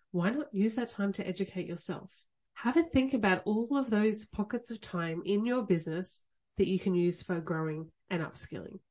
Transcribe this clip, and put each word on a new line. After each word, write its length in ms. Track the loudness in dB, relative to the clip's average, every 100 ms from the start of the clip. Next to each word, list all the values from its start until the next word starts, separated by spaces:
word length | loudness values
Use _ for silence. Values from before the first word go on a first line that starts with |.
| _
why 200 | 0 0
not 220 | 0 -2
use 220 | 0 0
that 160 | 0 -4
time 220 | -2 -2
to 120 | -2 -4
educate 400 | -4 -4 -4 -6
yourself? 440 | -6 -8 -8 -10 _ _ _ _
Have 220 | -6 0 2
a 60 |
think 320 | 4 4 4
about 280 | 4 4 4
all 320 | 2 0 2 0
of 120 | 2
those 380 | 4 4 2 -6
pockets 440 | -6 -4 -4 -6
of 100 | -12
time 420 | -8 -4 -4 -4
in 220 | 0 0 2
your 160 | 0
business 580 | 2 0 0 -4 -6 -12 _ _ _ 0
that 80 | 2
you 120 | 2
can 160 | 2
use 280 | 4 4 2
for 180 | -2 -4
growing 500 | -2 -2 -2 -4 -8 _ -6
and 120 | -4
upskilling. 560 | -4 -8 -12 -10 -10 -14 _